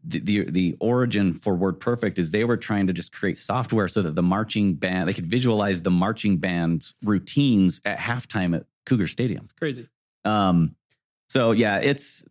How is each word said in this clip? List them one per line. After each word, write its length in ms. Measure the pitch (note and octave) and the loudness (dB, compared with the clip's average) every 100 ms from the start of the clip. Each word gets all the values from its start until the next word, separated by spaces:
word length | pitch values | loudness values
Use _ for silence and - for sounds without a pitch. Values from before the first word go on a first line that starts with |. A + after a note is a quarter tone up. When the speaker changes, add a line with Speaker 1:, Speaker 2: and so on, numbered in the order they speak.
Speaker 1:
the, 160 | E2 D#2+ | -8 -4
the, 240 | G2+ G#2 - | 0 0 0
the 280 | F2 F2+ - | 0 0 0
origin 540 | A2+ B2 A#2+ G2+ G2 | 0 0 0 0 0
for 220 | D#2 G#2+ | 0 -2
WordPerfect 640 | F2+ F#2+ E2 - A#2+ G#2 F#2 | 0 0 -2 -4 -2 -2 -2
is 140 | E2 | -2
they 120 | G#2 | 0
were 140 | A#2 A2+ | 0 -2
trying 300 | - G#2 F#2+ | -2 0 0
to 60 | |
just 180 | F2 - | -2 -8
create 260 | - G2 E2 | -6 -4 -4
software 500 | - A#2+ B2+ A2+ F#2 | -4 -4 0 0 0
so 140 | - | 0
that 140 | F2 | -2
the 80 | D#2+ | 0
marching 500 | F2+ G2 A2 G#2+ G2 | 0 0 -2 0 0
band, 340 | D#2 F#2 F#2 E2+ | 0 -2 -2 -2
they 60 | |
could 140 | G2+ E2+ | -2 -2
visualize 540 | A#2+ B2+ G#2+ G2+ F2+ | 0 2 2 0 0
the 80 | F2+ | 0
marching 460 | F2+ F#2+ A2 G#2 F2+ | 2 2 0 0 0
band's 580 | F2+ F2 E2 E2 - - | 0 0 0 -2 -4 -6
routines 760 | G#2 G2 - C#3+ C#3+ G#2 F#2 - | -2 -2 0 0 4 4 4 0
at 120 | G#2 G2 | -6 -4
halftime 560 | A#2 A#2+ - G#2 F2+ | -4 -6 -6 -4 -2
at 100 | E2+ - _ | -2 -6 _
Cougar 220 | - B2 E2 | 0 0 0
Stadium. 360 | - B2 - | -2 -4 -4
Speaker 2:
It's 80 | - | -10
crazy. 340 | _ D#3+ B2+ - _ _ _ | _ -6 -6 -14 _ _ _
Speaker 1:
Um, 500 | G#2 G#2+ G2 F2 D#2+ - _ _ _ _ - | 0 4 4 4 2 -2 _ _ _ _ -2
so 220 | C3+ A2+ | 2 4
yeah, 260 | A2 A2 G2 | 4 4 2
it's, 480 | C#3+ C#3 - - - | 0 0 -4 -10 -14